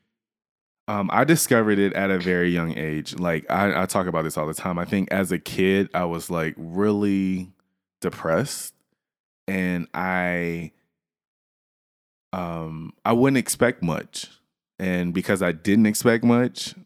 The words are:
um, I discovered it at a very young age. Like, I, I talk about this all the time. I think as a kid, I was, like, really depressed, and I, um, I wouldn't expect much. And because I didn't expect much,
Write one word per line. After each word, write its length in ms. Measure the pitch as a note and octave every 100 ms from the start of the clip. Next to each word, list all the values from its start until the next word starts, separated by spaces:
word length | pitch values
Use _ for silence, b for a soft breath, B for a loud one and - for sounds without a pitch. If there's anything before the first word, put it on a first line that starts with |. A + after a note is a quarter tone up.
| _ _ _ _ _ _ _ _ -
um, 220 | G#2 F#2+
I 120 | G#2+ C#3
discovered 520 | E3 - A#2+ G#2+ G2+
it 160 | G2
at 160 | - G2
a 80 | F#2
very 320 | F#2 F2+ F2+
young 260 | F2 E2 B1+
age. 400 | D#2 D2+ D2+ E2+
Like, 260 | F2 D#2+ -
I, 340 | F2 G2+ D#2
I 20 | F#2
talk 220 | G2+ F2+
about 160 | E2
this 140 | D#2+ D#2+
all 100 | D2+
the 60 | D#2+
time. 240 | F#2 E2+
I 60 | F2
think 260 | G2+ -
as 200 | F#2+ F2+
a 80 | F2
kid, 500 | - - F#2+ G2 F#2+
I 120 | F2+ F2
was, 260 | E2+ E2
like, 240 | E2+ D#2+ D2
really 920 | E2 F2+ G#2 G#2 G#2 G2 F#2+ F#2 F#2 _ _ _ _ _
depressed, 720 | F2+ - E2+ E2 C#3+ - - - _ _ _ _ _ _ -
and 400 | F#2+ F2+ F2 -
I, 800 | - F#2 F#2 F2+ F2 E2+ E2+ D#2+ - _ _ _ _ _ _ _ _ _ _ _ _ _ _ _
um, 600 | F#2 F2 E2 D#2+ D#2+ E2 - G#2+
I 80 |
wouldn't 240 | A#2 C3+ C3+
expect 460 | - - B2 -
much. 440 | E2+ D#2 - - - - _ _ _ -
And 360 | F#2+ F2+ F2
because 280 | F2 F#2 F#2+
I 120 | F2+
didn't 320 | E2 G2+ G#2+ G#2+
expect 400 | G#2+ A#2+ A2+ A#2+
much, 500 | A#2+ B2 - - -